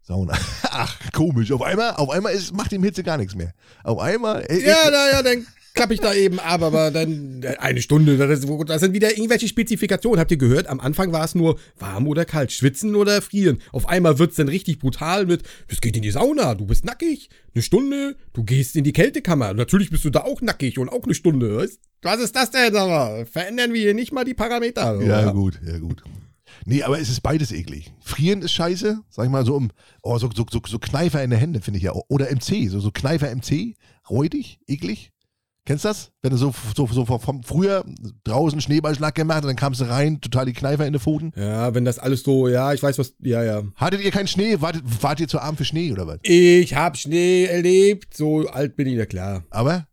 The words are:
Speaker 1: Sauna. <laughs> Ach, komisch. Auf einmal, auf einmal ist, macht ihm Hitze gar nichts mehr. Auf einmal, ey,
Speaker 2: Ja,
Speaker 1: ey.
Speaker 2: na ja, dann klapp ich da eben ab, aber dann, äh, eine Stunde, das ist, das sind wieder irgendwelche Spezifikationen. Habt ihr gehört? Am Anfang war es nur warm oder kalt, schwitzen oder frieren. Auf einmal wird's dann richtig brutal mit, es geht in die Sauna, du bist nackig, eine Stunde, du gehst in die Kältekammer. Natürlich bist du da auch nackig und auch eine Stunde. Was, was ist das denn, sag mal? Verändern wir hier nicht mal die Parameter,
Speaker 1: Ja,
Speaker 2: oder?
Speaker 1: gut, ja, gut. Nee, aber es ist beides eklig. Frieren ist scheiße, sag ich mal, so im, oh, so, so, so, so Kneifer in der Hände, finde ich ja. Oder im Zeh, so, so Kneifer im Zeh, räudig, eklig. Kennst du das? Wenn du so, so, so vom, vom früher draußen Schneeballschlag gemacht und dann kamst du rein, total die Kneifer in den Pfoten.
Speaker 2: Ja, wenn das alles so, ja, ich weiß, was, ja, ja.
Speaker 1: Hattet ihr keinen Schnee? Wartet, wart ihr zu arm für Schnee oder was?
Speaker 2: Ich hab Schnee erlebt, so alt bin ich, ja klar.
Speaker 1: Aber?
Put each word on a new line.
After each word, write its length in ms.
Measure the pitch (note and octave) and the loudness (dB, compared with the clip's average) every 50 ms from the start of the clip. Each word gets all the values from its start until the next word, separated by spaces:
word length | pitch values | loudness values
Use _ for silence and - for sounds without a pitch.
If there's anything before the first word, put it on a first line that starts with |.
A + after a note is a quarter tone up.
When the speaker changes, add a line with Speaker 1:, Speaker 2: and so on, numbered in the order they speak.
| _ - | _ -4
Speaker 1:
Sauna. 240 | F2+ F#2+ F#2 D#2+ - - - - | -4 -2 -2 -2 -4 -6 -6 -6
<laughs> 120 | - - - | -8 -6 -6
Ach, 360 | B3+ - B2 A#2 - - - - A#2+ - | -6 -4 -4 -4 -6 -6 -10 -12 -6 -2
komisch. 380 | - D#3 F3 C#3+ A#2 A2 G2+ | 0 0 2 2 0 0 0
Auf 100 | C#3 B2 | 0 -2
einmal, 300 | - D#3 F#3+ G#3 A#3 A#3 - | 0 -2 0 0 0 -2 0
auf 140 | - D3 C3 | -2 -2 0
einmal 240 | C#3+ F3+ G3+ A3 F3 | 0 -2 -2 -2 -2
ist, 200 | G3+ F3+ D#3 F3 | -4 -4 -6 -6
macht 200 | G3+ A#3+ - G#3 | -6 -4 -4 -2
ihm 100 | G3 F#3 | 0 0
Hitze 200 | G#3 - - F3+ | 0 0 -2 -4
gar 140 | F3 D#3+ | -4 -2
nichts 180 | C#3+ G2+ F#2 F#2+ | -2 -4 -6 -6
mehr. 180 | F#2 E2+ E2+ - _ _ _ - _ - | -8 -8 -8 -10 _ _ _ -10 _ -2
Auf 160 | - A2+ - | -2 -2 -2
einmal, 440 | F#2+ D3+ G3 A#3+ A#3 G#3+ G#3+ - - - | -2 -2 -2 -2 -2 -2 -4 -4 -4 -2
ey, 120 | D3+ F#3 B3 | 0 2 4
Speaker 2:
Ja, 80 | C#4+ D#4 D#4+ D#4+ | 4 4 6 6
Speaker 1:
ey. 40 | D4+ | 4
Speaker 2:
na 180 | D4 C#4+ C#4 C#4 | 4 4 4 4
ja, 100 | C4+ C#4 C4 | 2 2 2
dann 220 | B3+ B3 B3 A#3 - - _ _ _ _ | 2 0 0 -4 -12 -20 _ _ _ _
klapp 160 | - A#3+ G#3 | -2 0 0
ich 80 | A3+ - | 0 0
da 120 | - G#3+ G3+ | 0 0 2
eben 240 | G3+ G3 F#3+ F3 F#3 | 4 2 2 2 -2
ab, 220 | - D#3+ F3 E3+ E3 | -2 -2 0 0 2
aber 260 | D#3 D#3 D#3+ D#3+ D#3 | 2 2 2 2 2
dann, 500 | C#3+ D#3+ D#3+ D#3+ D#3+ D3 C#3+ C3+ C3 B2+ B2 | 0 0 -2 -2 -4 -6 -8 -10 -12 -10 -8
äh, 120 | C3 C3 - | -8 -8 -4
eine 220 | C3+ C3+ C3 B2 | -2 -2 -2 -2
Stunde, 360 | A#2 - D3 D3+ D#3 D3+ C#3 | 0 4 4 6 6 6 6
das 220 | C3 C#3 C#3 D3+ C#3 | 4 4 2 2 0
ist, 100 | C3+ C#3 D3+ D3+ D#3+ | 0 -4 -4 -4 -4
das 160 | D3 D#3+ D#3 | -4 0 2
sind 120 | F#3 F#3+ F#3 | 2 2 4
wieder 180 | G3+ G#3 G#3+ A3 | 2 2 2 2
irgendwelche 320 | G#3 A3 A3+ A#3+ A3 A#3 | 0 0 0 2 0 0
Spezifikationen. 720 | G#3+ - A#3 A3+ - A3+ F3 - F#3+ G3 F#3 - A3+ A#3 E3+ | -2 -2 -2 0 0 0 -2 0 0 -2 0 2 2 2 4
Habt 120 | E3 - | 4 2
ihr 60 | F3 | 2
gehört? 300 | C#3+ C3 A#2 B2+ D#3 - | 4 4 4 4 4 0
Am 120 | - C3+ C3+ | -2 -6 -4
Anfang 320 | C#3 D3 D3 - F#3+ F3+ E3 | -4 -4 -2 0 -2 0 0
war 100 | D#3 D#3+ | -2 -2
es 120 | D#3+ - | -2 0
nur 220 | F3+ E3 E3 D3+ - - - _ | 2 2 2 2 0 -6 -20 _
warm 300 | _ - G2 F#2+ G2+ C3 | _ -12 -8 -4 -2 -2
oder 180 | D3+ D3 D#3+ E3+ | 0 0 0 -2
kalt, 260 | - - D#3 C3+ B2 | -2 -2 -2 -2 -2
schwitzen 440 | - - B2+ C#3 C3 - G#3 G#3+ G#3 | -2 2 2 2 2 2 -2 0 2
oder 260 | G#3 G3+ G3+ G#3 G3+ | 2 4 4 2 2
frieren. 400 | G3 - - G3+ G3 E3+ B2+ - - - | 0 -2 0 2 4 4 2 2 -4 -8
Auf 160 | - C3 - | -4 -2 0
einmal 300 | - F3 F#3 F3+ E3 D3 B2+ | 2 2 4 6 4 6 6
wird's 160 | E3+ E3 - | 4 2 2
dann 140 | - D3+ C3+ | 0 0 0
richtig 300 | C#3+ F#3+ - - D3+ - | 0 -2 -2 -4 -4 -2
brutal 480 | - C3+ B2+ - D3+ D#3+ F3+ G3+ G3+ | -2 -4 -2 -2 -2 -2 0 0 2
mit, 160 | F3 F3 D#3+ - - - - - | 0 0 0 -2 -12 -18 -20 -12
es 120 | - - - | -6 -4 -2
geht 160 | - A#2 - | 0 0 0
in 60 | A2+ | 0
die 100 | G#2+ G#2+ | -2 -2
Sauna, 440 | G2 C3 G#3 C#4 D#4 D4 A3 C#3+ A2+ | 0 2 2 2 2 2 0 0 0
du 100 | F#2+ G#2+ | -2 -2
bist 180 | G2 A#2 - - | 4 4 4 4
nackig, 440 | - B3 - E4 E4+ D4 - - _ - - _ - - | 2 -6 -4 -2 -4 -4 -4 -8 _ -20 -20 _ -6 -4
eine 80 | A#2+ | -4
Stunde, 540 | A#2 - - A3 C#4 C#4 C#4 C#4 C#4 C#4 C4+ - - - - | 0 2 2 2 2 2 -2 -2 -4 -4 -6 -10 -18 -10 -6
du 100 | A#2+ A#2 | -6 -2
gehst 320 | G#2+ B2+ C3+ C3+ - - | 0 0 0 0 0 -2
in 80 | D#3+ C#3 | 0 0
die 100 | D3 - | 2 4
Kältekammer. 600 | - F3+ C#4 - D4+ - F3 E3 C#3+ A#2+ G2+ G2 | 4 2 2 2 -4 -2 0 0 0 0 -2 -2
Natürlich 380 | G#2+ B2 - - G3 G3+ - | -2 0 2 4 2 2 2
bist 120 | D#3+ - - | 0 0 0
du 40 | D3+ | 2
da 120 | - - | 0 0
auch 200 | - C4 C#4+ - | 0 0 -6 -2
nackig 380 | B3 A3 - - C#3 B2 - C3 | -2 -4 -2 -2 -4 -4 -2 -4
und 100 | B2+ B2+ | -6 -4
auch 140 | - B3 - | -6 -6 -2
eine 100 | B3 - | -2 -4
Stunde. 420 | - - F3+ D#3 C3 A#2+ G#2+ G2+ | 2 2 2 2 2 0 0 0
Was, 220 | A#2 F3 A#3 - _ _ _ _ _ | -2 -4 -4 -8 _ _ _ _ _
was 180 | - E3 G#3 A3+ | -2 -2 0 0
ist 160 | B3 - - | -2 -2 0
das 140 | B3+ C4 B3 | 0 0 2
denn, 240 | - C4 B3 A#3 G3+ | 2 2 2 4 4
sag 140 | G#3 F#3+ F#3 | 2 2 2
mal? 360 | E3+ D3+ C3 A2 G#2+ A2+ A#2 | 2 2 0 0 -2 -8 -10
Verändern 460 | - - D#3+ F3+ F#3+ A3+ B3 A#3+ A#3+ A#3 | -8 -6 -6 -6 -4 -2 -2 -2 0 0
wir 80 | A3+ | 2
hier 120 | G#3+ G3+ G3+ | 2 2 2
nicht 180 | A3+ B3 - | 2 -2 -4
mal 140 | D4+ C4 B3+ | -4 -4 -4
die 80 | C4 B3 | -4 -2
Parameter, 680 | - G#3+ A3+ A#3+ A#3+ A#3+ A#3+ A#3+ - - A#2+ G#2+ G2 | -4 -2 -2 -2 -2 -2 -2 -2 -2 -2 0 0 2
Speaker 1:
Ja, 200 | - G#2+ G#2 G#2+ | 2 2 4 4
Speaker 2:
oder? 120 | G#2+ G#2 G2 | 4 2 2
Speaker 1:
gut, 260 | G2 G2 F#2+ - - E2 | 2 0 0 -2 -4 -8
ja, 120 | D#2+ E2+ | -8 -8
gut. 240 | E2 D#2+ E2+ - - - - F#2 G2 - - _ _ _ - - - - - | -6 -6 -8 -8 -8 -10 -20 -20 -20 -20 -20 _ _ _ -20 -20 -14 -4 -2
Nee, 140 | B2+ C#3+ C#3 | 0 0 0
aber 160 | C3+ C#3 D#3+ | 0 -2 -2
es 100 | D#3 G#2+ | 0 -2
ist 120 | B2+ A#2+ | -2 -2
beides 300 | - - D#3 D#3 D3 A2+ | 0 0 0 0 0 -2
eklig. 400 | F2 D#2+ D#2+ D#2 C#2 D2 D#2 - - _ | -4 -8 -8 -8 -10 -14 -14 -16 -20 _
Frieren 440 | _ - - - D3 F3+ G#3 G3+ E3+ | _ -10 -4 0 2 2 2 0 0
ist 80 | F3 | -4
scheiße, 480 | - - E3 E3+ F#3 F3+ G3+ G#3+ A3 A3 - _ | -2 0 0 -2 -2 0 -2 -2 -2 -2 -8 _
sag 160 | _ - A2+ | _ -2 -2
ich 60 | B2+ | 0
mal, 120 | C3 C3+ B2+ | 2 2 2
so 140 | A2+ D3 | 2 2
im, 140 | C#3+ C3 A2 - _ _ _ _ _ - | 0 0 -2 -6 _ _ _ _ _ -4
oh, 160 | A2+ A#2+ A#2 | -2 -2 -2
so, 100 | C3 B2 G#2+ | -2 -4 -2
so, 100 | G#2+ A#2 - | -4 -4 -2
so, 100 | - A2+ - | -4 -6 -6
so 100 | - A#2 | -6 -8
Kneifer 460 | A2+ - - - C#3 E3+ F3 C#3 D3 C3+ | -8 -6 -4 -2 0 0 0 0 0 0
in 80 | B2 | 2
der 80 | A#2+ A2 | 2 2
Hände, 220 | C3 E3+ E3 G#2+ | 2 0 -2 -6
finde 180 | - - G2+ F2+ | -4 -4 -4 -2
ich 40 | F#2 | -2
ja. 80 | F2+ - - - _ | -2 -4 -6 -4 _
Oder 180 | C3+ C#3 C3+ | 0 0 0
im 140 | C3 C#3 B2 | 0 -2 -4
Zeh, 260 | - - F#3+ G#3+ B2 | -2 -2 0 0 0
so, 120 | G2 F#2 G2+ | 0 -2 -2
so 120 | G2+ G#2 | -4 -4
Kneifer 400 | - - - C3+ E3 D#3 D3 C#3 | -4 -2 -2 -2 0 0 -2 -2
im 100 | A2+ C3 | -4 -6
Zeh, 320 | - - C3+ D#3 G#3 A#3+ G#3+ _ _ _ _ _ _ | -4 -2 -2 -2 -2 -6 -10 _ _ _ _ _ _
räudig, 520 | - G2+ A#2+ D3 D3+ - D4 A#3+ - - _ _ | -4 -2 0 0 0 -2 -4 -6 -8 -16 _ _
eklig. 440 | - C#3 C3+ - F3+ G#3+ - - _ _ _ _ _ _ _ _ _ _ _ _ | -8 -6 -6 -4 -8 -8 -8 -12 _ _ _ _ _ _ _ _ _ _ _ _
Kennst 180 | - C#3+ D3 - | -4 -4 -2 0
du 40 | G#3 | -2
das? 220 | G#3+ - - _ _ _ | -4 -4 -10 _ _ _
Wenn 80 | - C3 | -2 0
du 80 | C3+ | 2
so, 160 | A#2+ C3 C#3+ A#2+ - - A2 G#2 | 2 2 0 -2 -4 -8 -6 -2
so, 100 | - C#3+ | -2 -2
so 200 | A2+ A2+ B2+ B2 | 0 0 -2 0
vom, 140 | A2+ B2+ A2+ | 0 -2 -2
vom 220 | - - C#3 C3+ A#2 | -2 -6 -6 -6 -8
früher 400 | - - D#3 F#3+ G3 G3 F#3+ - - - - - G#2 - _ _ | -4 -2 0 2 2 0 -2 -4 -6 -14 -14 -14 -16 -16 _ _
draußen 380 | A2 A2 C3+ D#3+ D#3+ C#3+ D#3 | -2 0 0 0 0 0 -2
Schneeballschlag 540 | - B2+ D3 D#3+ D#3 D3+ D#3 C3 D3+ D3+ - | -2 0 0 0 2 0 -2 -2 -2 -4 -2
gemacht 260 | D#3+ D#3+ D#3 D#3+ D#3 | -2 -2 0 0 -2
und 60 | D3 | -2
dann 80 | C#3 B2+ | -4 -2
kamst 260 | - C#3+ C#3+ C3 B2 | -2 -2 -2 0 -2
du 40 | C3 A#2 | -2 -2
rein, 320 | A#2+ C#3 C#3+ D#3 D#3 D3 | 0 0 0 0 0 -4
total 240 | - - - C3 C3 | -6 -2 -2 0 0
die 80 | B2 A#2+ | -2 -4
Kneifer 320 | - C3 C3+ D3 C#3+ D3+ | -4 -2 -2 0 0 0
in 80 | C#3 D3 | 0 -2
den 60 | C#3 | -2
Pfoten. 320 | - D3+ D#3 D3+ D#3 D#3+ - | 0 0 -2 -2 -4 -8 -8
Speaker 2:
Ja, 380 | - G2+ G#2 G#2+ A2 A#2 B2 A2 | -6 -4 -4 -2 0 -2 0 0
wenn 120 | B2 B2 | 2 0
das 120 | B2 A#2+ | 0 -2
alles 240 | - - C3 C3+ B2+ | -2 -2 -2 -2 0
so, 260 | - C#3 C3+ C3 B2+ | 2 2 2 4 4
ja, 240 | B2 B2 B2 C3 C#3+ | 2 2 2 2 0
ich 120 | C#3+ B2+ - | 0 0 0
weiß, 160 | C#3+ C3 - | -2 0 -2
was, 160 | C3 - _ _ | -4 -6 _ _
ja, 240 | - C3 A#2 A#2 A#2 | -4 -2 0 0 0
ja. 200 | A2+ G#2+ G#2 G#2 G2+ - | -2 -2 -4 -6 -8 -4
Speaker 1:
Hattet 260 | - - F3+ F#3+ G3+ | -2 -2 -2 0 0
ihr 100 | G3 G3 | -2 -2
keinen 160 | F3+ G3+ G3+ | 0 0 -2
Schnee? 340 | - - F3+ G3+ A3+ A3 E3 | 0 0 0 2 2 2 0
Wartet, 220 | C#3+ E3 E3+ E3 B2+ B2 A2+ A2 | 0 -2 -4 -4 -4 -4 -4 -2
wart 180 | - C#3+ D3+ D#3 | -2 -2 0 -2
ihr 80 | E3 | -2
zu 120 | C#3 - D3+ | -2 -2 -4
arm 180 | A#2+ D3+ D#3 | -4 -4 -4
für 80 | - C#3 | -4 -4
Schnee 260 | - D3+ D#3+ F3 D#3+ | -2 -2 -2 -2 -2
oder 140 | A2 F#2+ - | -4 -4 -6
was? 140 | D#3 - E2+ | -8 -8 -6
Speaker 2:
Ich 540 | - G#3 F3 F3 F3+ F3 F3 F3+ F3+ - - | 4 6 8 8 10 10 8 8 6 4 0
hab 220 | C#3 D#3+ F3 C#3+ | 0 0 0 -2
Schnee 480 | - - C#3+ D#3+ F3 F3 F3+ F#3 F3+ F3+ | -4 -6 -2 0 2 2 4 4 2 2
erlebt, 720 | F3 - F3 E3+ F3+ F#3 F#3+ G3 G3+ G#3 G3 - - - | 2 0 0 2 4 6 6 6 6 4 2 -6 -18 -6
so 320 | - D3+ D3+ D#3 D#3 D#3 | -4 -2 0 0 0 -2
alt 280 | D3 - B2+ D3 C#3 - | -2 -2 -4 -4 -4 -2
bin 120 | - C#3+ | -4 -2
ich, 60 | C3+ B2 | -2 -2
ja 120 | A#2 G#2+ | -2 -4
klar. 360 | - - F#2 F2+ G2 G2 F#2 F2 _ | -4 -6 -8 -6 -6 -6 -8 -10 _
Speaker 1:
Aber? 380 | - G#2+ A#2+ C#3+ E3+ F#3 D3+ _ | -2 0 0 0 0 -2 -4 _